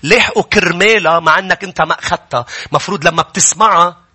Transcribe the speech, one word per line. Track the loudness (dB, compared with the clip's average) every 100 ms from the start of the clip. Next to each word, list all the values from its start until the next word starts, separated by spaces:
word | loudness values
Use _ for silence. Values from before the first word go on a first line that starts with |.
لاحقه | 2 2 2 -2
كرمالها | 0 0 0 0 2 2 2 2
مع | 2 0
أنك | 0 -4
أنت | -4 -4
ما | -2 -2
أخذتها. | -4 -6 _ -6 -6 -14 -6
مفروض | -4 -4 -2 0
لما | 0
بتسمعها | -4 -2 -2 2 2 4 2 -2 _